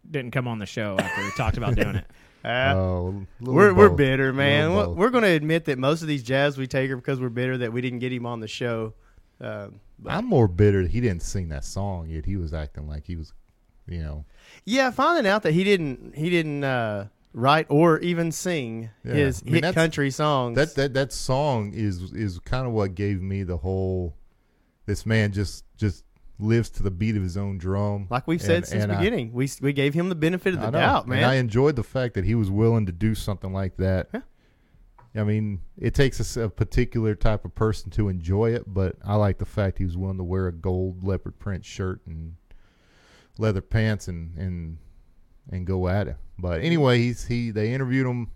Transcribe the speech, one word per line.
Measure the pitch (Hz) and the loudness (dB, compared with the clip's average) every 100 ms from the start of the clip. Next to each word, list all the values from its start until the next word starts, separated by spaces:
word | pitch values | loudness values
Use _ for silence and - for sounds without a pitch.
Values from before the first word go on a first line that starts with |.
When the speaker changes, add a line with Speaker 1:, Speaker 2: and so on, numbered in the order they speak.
| - | -8
Speaker 1:
didn't | 151 120 | -8 -4
come | 135 123 | -4 -4
on | 113 | -6
the | 101 | -6
show | - 104 95 | -6 -4 -2
after | 95 - | -4 -4
he | - | -6
talked | - 110 - | -2 -2 0
about | 107 107 | 0 0
doing | 101 95 | 0 -2
it? | - | -8
Speaker 2:
<laughs> | - - _ | -20 -20 _
Uh, | 117 120 135 95 | -4 0 2 2
Speaker 3:
Oh, | 92 90 90 101 95 - | 0 0 -4 -6 -12 -10
a | |
little | 120 139 | 2 6
Speaker 2:
we're, | 202 | 8
we're | 185 202 | 10 8
Speaker 3:
both. | 143 | 8
Speaker 2:
bitter, | 135 131 135 | 4 4 2
Speaker 3:
A | |
Speaker 2:
man. | 131 139 147 156 | 2 4 4 4
Speaker 3:
little | 190 | 2
Speaker 2:
We're, | 180 | 0
Speaker 3:
both. | 165 | 2
Speaker 2:
we're | 220 | 2
gonna | 247 208 | 4 4
admit | 160 151 165 | 4 2 0
that | 160 127 | 0 0
most | 135 165 | 2 0
of | 160 | 0
these | 143 | -4
jabs | 117 135 143 135 | 0 2 2 0
we | 131 | -2
take | 139 131 | 0 0
are | 127 | -2
because | 135 131 | -4 -2
we're | 127 | -2
bitter | 117 127 127 | -2 -2 -2
that | 120 | -2
we | 120 | -2
didn't | 127 120 | -4 -4
get | 127 | -4
him | 127 | -4
on | 120 117 | -6 -6
the | 110 | -8
show. | - 123 113 110 - _ - _ _ | -6 -4 -2 -6 -10 _ -20 _ _
Uh, | 120 104 101 101 - - | -12 -10 -12 -18 -20 -16
but | 104 | -8
Speaker 3:
I'm | 175 247 | -6 2
more | 160 110 | 4 4
bitter | 87 104 98 | 6 6 6
that | 90 | 2
he | 120 | 2
didn't | 120 87 | 0 -2
sing | - 101 85 | -4 -4 -6
that | 71 | -8
song, | - - 101 90 80 | -8 -6 -6 -6 -8
yet | 80 | -6
he | 73 98 | -4 -4
was | 80 | -4
acting | 78 76 - 76 | -6 -8 -10 -10
like | 76 | -12
he | - 87 | -10 -10
was, | 80 - _ _ _ _ - | -10 -16 _ _ _ _ -10
you | 87 | -8
know. | 78 73 - - - - | -8 -10 -14 -20 -20 -16
Speaker 2:
Yeah, | - 262 262 | -2 2 2
finding | 240 294 339 202 | 2 2 4 4
out | 208 | 2
that | 170 | 2
he | 165 | 2
didn't, | 190 196 151 123 - | 4 2 0 -6 -12
he | 143 165 | -6 0
didn't, | 175 156 143 | 0 0 -2
uh, | 139 127 113 104 104 _ _ | 0 0 0 -4 -6 _ _
write | - 127 156 156 | 0 4 4 4
or | 143 170 156 | 4 6 4
even | 175 170 165 | 0 -2 -2
sing | 156 185 165 120 113 113 _ | -4 -4 -2 -4 -8 -10 _
Speaker 3:
Yeah. | 120 | -2
Speaker 2:
his | 139 139 123 | 2 2 0
Speaker 3:
I | 117 | 0
mean, | |
Speaker 2:
hit | 160 | 2
Speaker 3:
that's, | 160 | 2
Speaker 2:
country | 185 165 156 139 | 2 2 2 -2
songs. | 127 151 139 123 | 0 2 2 0
Speaker 3:
that, | 117 160 - | 0 0 0
that, | 139 | 0
that | 131 139 | 0 -2
song | - - 131 147 120 104 | -4 -2 0 2 0 -2
is, | 101 104 90 92 | -2 -2 -2 -6
is | 87 107 87 | -4 -4 -6
kinda | - 127 131 | -4 -4 0
what | 110 98 | 0 0
gave | 90 101 98 | -2 -2 -2
me | 95 98 | -4 -4
the | 92 87 | -4 -4
whole, | 92 95 92 92 87 - - _ _ _ _ _ | -2 -2 -2 -2 -4 -8 -20 _ _ _ _ _
this | - 101 | -4 -4
man | 110 113 104 | 2 2 2
just, | 98 98 - - - | 0 -4 -6 -18 -2
just | 107 - - _ - - | -2 -2 -16 _ -20 -6
lives | 107 117 113 | 2 2 2
to | - | -2
the | 98 | -2
beat | 87 110 107 | 0 0 0
of | |
his | 92 90 | -2 -4
own | 101 98 | -6 -6
drum. | 90 98 104 104 95 | -2 0 0 -4 -4
Speaker 2:
Like | 120 143 | -6 -2
we've | 170 | -2
said | - 170 | 2 0
Speaker 3:
And, | - | 0
Speaker 2:
since | 110 | -2
Speaker 3:
and | 104 | 0
Speaker 2:
the | 101 | 0
Speaker 3:
I | |
Speaker 2:
beginning, | 190 226 113 | 0 0 -4
we | 120 135 | -2 -4
s-, | - | -2
we | 135 | -2
gave | 143 139 | 2 2
him | 156 185 | 2 -2
the | |
benefit | 170 160 180 196 | 0 0 0 -2
of | 180 | -2
the | 110 | 0
Speaker 3:
I | |
know. | 151 | 2
Speaker 2:
doubt, | - 285 | 4 2
Speaker 3:
And | - | 0
Speaker 2:
man. | 104 | 2
Speaker 3:
I | 123 131 | 4 2
enjoyed | 123 107 143 135 | 2 4 4 2
the | |
fact | 104 131 123 | -4 -2 -2
that | 104 95 | -2 0
he | |
was | 117 98 | 2 2
willing | 98 113 117 | 4 4 4
to | 95 | 0
do | 85 110 | 0 0
something | 107 - 95 95 | 0 -4 -6 -6
like | 95 95 - | -4 -4 0
that. | 95 92 - | 0 0 -2
Speaker 2:
Yeah. | 233 - _ _ _ _ _ - - - | -8 -12 _ _ _ _ _ -20 -20 -10
Speaker 3:
I | 113 | -4
mean, | 104 107 107 98 - - | 0 0 -2 -6 -10 -4
it | 117 | -2
takes | 113 135 - | 4 2 2
a | |
s-, | 113 123 | -4 -4
a | 113 | -6
particular | - 107 - 120 120 110 | -2 0 2 0 0 0
type | 104 113 107 92 | 2 2 2 -4
of | |
person | - 110 104 101 | 0 0 0 -4
to | - 104 | -2 0
enjoy | 92 82 98 113 | -2 0 2 2
it, | 117 - | 0 -4
but | 98 95 - | -2 -2 -2
I | 98 | 0
like | 104 104 92 | 2 2 0
the | 101 | -4
fact | - 98 - | -2 -2 0
he | |
was | 95 87 | -2 -2
willing | 95 95 | -4 -4
to | |
wear | 87 92 92 | -2 -2 -2
a | |
gold | 82 92 92 95 92 95 | -2 -2 -2 -2 -4 -4
leopard | 92 - - | -2 -4 -10
print | 101 92 | -8 -8
shirt | - - 92 92 - | -8 -6 -6 -6 -12
and | 80 80 82 _ - - _ _ _ _ - _ - | -12 -12 -14 _ -20 -20 _ _ _ _ -20 _ -2
leather | 110 95 | 0 0
pants | - 113 110 107 - | 0 0 2 0 -6
and, | 85 82 82 | -10 -10 -6
and, | 92 87 82 82 - - - - - - - | -6 -6 -8 -12 -18 -20 -20 -20 -20 -20 -10
and | 92 90 | -8 -2
go | 92 90 | -2 0
at | 98 78 | 0 -2
it. | 62 - - | -8 -14 -8
But | 90 82 | -4 -2
anyway, | 139 170 135 120 | 0 2 4 4
he's, | 120 117 | 2 -2
he, | - 120 117 | -4 -4 -2
they | 107 110 | -2 -2
interviewed | 127 131 131 127 | -2 0 0 0
him | 123 110 | -2 -6